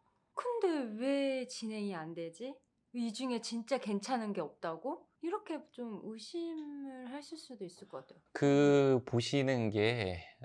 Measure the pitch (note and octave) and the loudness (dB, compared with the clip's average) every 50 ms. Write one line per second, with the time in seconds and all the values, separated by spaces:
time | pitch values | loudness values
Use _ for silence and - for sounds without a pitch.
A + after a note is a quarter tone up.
0 | _ _ _ _ _ _ _ - - B4 A#4+ A#4 G4+ F4+ D#4+ D4 B3+ A3+ G#3 G#3+ | _ _ _ _ _ _ _ -4 -2 -2 0 2 2 2 2 2 -2 -4 -4 -2
1 | B3 C4+ C#4 C#4 C#4 C4+ C4 C4 B3 B3 - - A#3 A3 G#3+ G#3+ G3+ G3+ F#3+ E3 | 0 0 2 2 2 0 0 -2 -4 -6 -8 -8 -6 -6 -4 -4 -4 -4 -4 -4
2 | D#3 D#3+ E3+ E3+ E3 E3 E3 - A3+ C4 C#4+ - _ _ _ _ _ _ - A#3+ | -6 -6 -6 -6 -8 -8 -8 -10 -10 -10 -10 -12 _ _ _ _ _ _ -4 -4
3 | A#3 A#3 G#3 - C4 B3+ B3 A3+ A3+ - A#3 A#3 A3+ - C4 B3+ B3+ G#3 G#3 G3+ | -4 -2 -2 -4 -4 -2 -2 -2 -4 -4 -6 -6 -2 0 -2 -2 0 -2 -2 -2
4 | G3+ - C4+ B3 A3 G#3 G3+ G3+ D#3+ - - _ - E3+ E3 E3 - C4 D#4+ - | 0 0 -2 -2 -2 -2 -2 -4 -4 -6 -6 _ -6 -6 -6 -4 -4 -6 -6 -6
5 | - _ _ _ - E4+ F#4 G#4+ G#4+ - E4 - D#4 - _ - B3 A#3 G#3+ F3+ | -10 _ _ _ -4 -4 -4 -4 -4 -6 -8 -8 -8 -12 _ -10 -8 -8 -8 -8
6 | - G#3 A3 A3 G#3+ - - E4+ E4+ E4+ E4 D#4 D4+ D4 D4 C#4+ C#4 C#4 C4 B3+ | -8 -10 -10 -10 -12 -8 -8 -6 -6 -4 -6 -6 -8 -8 -10 -10 -10 -10 -10 -10
7 | B3+ A#3+ C4 D4 C#4+ - E4 D#4 - - B3+ G#3+ G3 E3+ - - - - - C3+ | -10 -10 -10 -10 -10 -12 -14 -14 -14 -16 -12 -10 -10 -12 -12 -16 -16 -10 -10 -10
8 | C3 _ - - _ _ _ - C#3+ C#3+ C#3+ C#3+ D3 C#3+ C#3+ C#3+ C#3 C3+ C3 B2 | -10 _ -20 -20 _ _ _ 2 4 6 8 8 8 8 8 8 8 8 6 4
9 | B2 - - A#2+ A#2 - - C#3+ C3+ C3 C3 A#2+ A2+ G#2+ G2 G#2+ G#2 A2 B2 A#2+ | 2 2 0 0 2 2 2 2 4 4 4 4 2 2 4 4 4 4 4 2
10 | G#2 F#2 F2+ E2+ - - - _ | 0 -2 -2 -4 -8 -14 -18 _